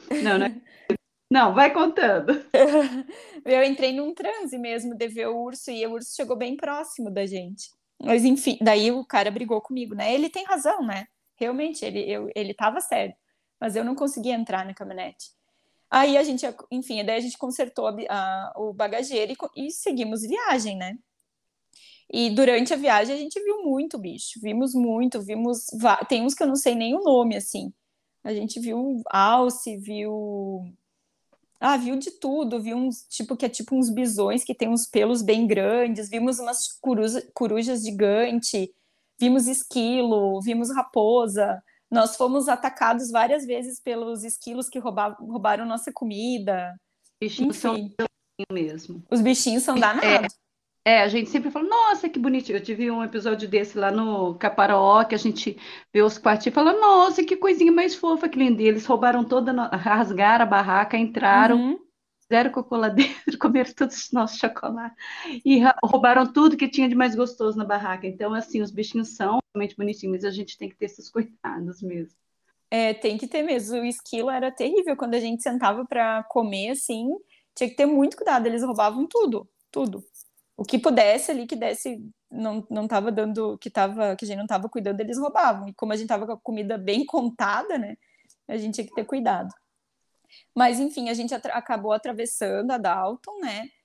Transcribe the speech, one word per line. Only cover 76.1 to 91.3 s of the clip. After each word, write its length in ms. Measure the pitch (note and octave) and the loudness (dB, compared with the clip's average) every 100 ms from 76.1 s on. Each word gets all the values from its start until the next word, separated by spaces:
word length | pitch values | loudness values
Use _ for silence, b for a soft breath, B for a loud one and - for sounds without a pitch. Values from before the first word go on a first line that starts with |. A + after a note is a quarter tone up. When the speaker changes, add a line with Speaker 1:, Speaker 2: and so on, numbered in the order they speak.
| A3 | -2
Speaker 2:
comer, 460 | A3 B3 A3 G3 G3+ | -2 -2 -2 -2 -4
assim, 400 | C4+ - A3+ A#3+ F#4 - b b | -6 -6 -6 -4 -6 -10 b b
tinha 160 | - B3 | -6 -4
que 60 | |
ter 120 | B3+ C#4+ | 2 2
muito 300 | D4 C#4 - | 4 2 0
cuidado. 300 | G#4+ C4 A3+ | 0 2 2
Eles 160 | A#3 | -2
roubavam 460 | B3+ A3 G#3+ A#3 D#4 | -2 0 0 0 -2
tudo, 400 | A#4 G4+ G#3+ - _ _ | 0 0 0 -8 _ _
tudo. 320 | - B3+ G3 - - - _ _ - | -4 -4 -4 -14 -20 -20 _ _ -12
O 80 | |
que 140 | G#3 B3+ | -2 0
pudesse 540 | D4 A#3 G#3 A#3 - | 2 4 4 4 0
ali, 160 | C#4 A#3 | -4 -6
que 80 | A#3+ | -6
desse, 440 | A3 G#3+ C#4 A3+ G#3+ - _ | -4 -6 -8 -10 -14 -20 _
não, 340 | A#3+ A3 G#3+ G#3+ | -8 -6 -6 -6
não 160 | G#3+ G#3+ | -6 -2
tava 240 | G#3+ G#3 | -2 0
dando, 480 | G#3+ G#3+ G#3+ G#3+ G#3 | -2 -2 -2 -4 -6
que 100 | A3+ | -6
tava, 460 | A3 G3 G#3+ G#3 | -2 0 0 -2
que 100 | G3 | -2
a 40 | G#3 | -6
gente 100 | G3 | -8
não 80 | G#3+ | -4
tava 220 | G3+ G#3+ | -4 -4
cuidando, 320 | A#3+ G3 G3+ | -6 -4 -4
eles 180 | A3 A#3+ | -6 -6
roubavam. 500 | C#4+ - D#4 G3+ G3+ | -2 2 2 2 -4
E 60 | |
como 180 | - A3 | -8 -6
a 40 | G#3+ | -6
gente 100 | A3+ | -4
tava 200 | G#3+ A3 | -4 -4
com 60 | |
a 40 | A3+ | -10
comida 420 | - A3 G3+ A3 | -8 -8 -6 -6
bem 260 | F#3 G#3 | -2 -2
contada, 720 | - E4 A#3+ A#3 G3+ G#3 G#4 D#4 | 0 -2 -2 -2 -2 -2 -2 -4
né, 200 | G#3 G#3+ _ _ _ _ - | -6 -12 _ _ _ _ -10
a 100 | A3 | -8
gente 180 | G#3+ G#3+ | -6 -8
tinha 100 | A3 | -8
que 80 | |
ter 100 | - | -8
cuidado. 480 | G#3+ C4+ A3+ F#3 F#3 - _ _ _ _ _ _ _ b b | -6 -4 -2 -2 -4 -14 _ _ _ _ _ _ _ b b
Mas, 240 | - B3 A#3+ | 2 2 2
enfim, 300 | C#4 C#4+ A#3+ | -4 -4 -6
a 60 | |
gente 200 | A#3 A#3+ | -6 -6